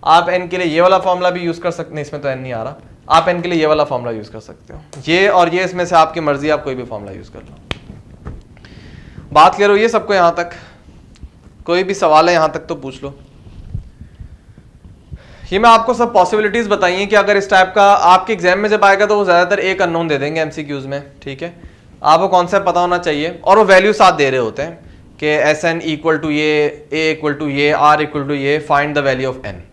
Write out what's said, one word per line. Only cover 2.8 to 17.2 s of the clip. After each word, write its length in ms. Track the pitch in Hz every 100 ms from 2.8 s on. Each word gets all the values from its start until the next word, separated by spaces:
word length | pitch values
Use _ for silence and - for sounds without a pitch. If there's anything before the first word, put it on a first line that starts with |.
| - - -
आप 180 | 156 165
एन 120 | 175
के 60 | 175
लिए 100 | 170
ये 80 | 156
वाला 180 | 151
formula 280 | 147 127 120
use 180 | 113 107
कर 100 | 110
सकते 320 | - - _
हो। 80 | - - 143 135
ये 200 | 170 196
और 240 | 185 170
ये, 100 | 170
इसमें 200 | 185 180 175
से 100 | 170
आपकी 240 | 160 170
मर्जी, 300 | 156 139 151
आप 120 | 151
कोई 100 | -
भी 100 | 127
formula 280 | 120 107 101
use 180 | 98 95
कर 80 | 113
लो। 920 | - - - - - - - - - - - - - - - - - - -
बात 220 | 147 170
क्लियर 160 | 185 202
हुई 120 | 202
है 60 | 226
सबको 260 | 226 -
यहाँ 200 | 202 170
तक? 160 | 170 170 - - - - - - - - _ - _ -
कोई 180 | 175
भी 100 | 185
सवाल 340 | 196 175 151 165
है 60 |
यहाँ 160 | 175 156
तक 140 | 147 -
तो 80 | 156
पूछ 260 | 135 131
लो। 120 | 139 139 - - - - - - - - - - - - _ - - _ - - _ - - -
ये 140 | - 185
मैं 120 | 233
आपको 240 | 226 240
सब 180 | 220 233
possibilities 560 | 226 - 214 214 214 214
बताई 260 | 202 180
हैं 140 | 180 202
कि 80 |
अगर 200 | 208